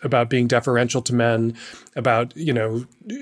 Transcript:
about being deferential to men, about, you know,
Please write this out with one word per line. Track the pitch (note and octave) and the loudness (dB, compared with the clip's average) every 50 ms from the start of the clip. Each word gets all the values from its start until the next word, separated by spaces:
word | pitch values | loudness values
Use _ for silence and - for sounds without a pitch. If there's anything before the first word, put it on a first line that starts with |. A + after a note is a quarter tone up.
| - | -2
about | B2+ B2+ B2 A#2+ A#2 | 0 2 2 2 2
being | C#3 B2+ A#2+ | 2 2 2
deferential | A#2 C3 A#2+ - C#3 B2 A#2+ B2 A#2+ - B2+ | 4 2 2 2 2 2 2 2 2 0 -2
to | A#2 - | -2 0
men, | B2 A#2+ A#2 A#2 A2+ A2+ A2+ A#2 A#2 - - - - - - - - | 0 2 2 2 2 2 0 -2 -2 -6 -14 -20 -20 -20 -20 -12 -8
about, | - A#2 B2+ A#2 A2+ A#2+ A#2+ - | -2 0 2 2 2 0 -2 -6
you | D#3 E3 D#3 | -6 -2 -2
know, | C3 A#2 A2 A2 A2 A#2+ B2 - _ _ - A3 A3 C#4+ | 0 0 0 -2 -4 -6 -8 -10 _ _ -16 -14 -12 -12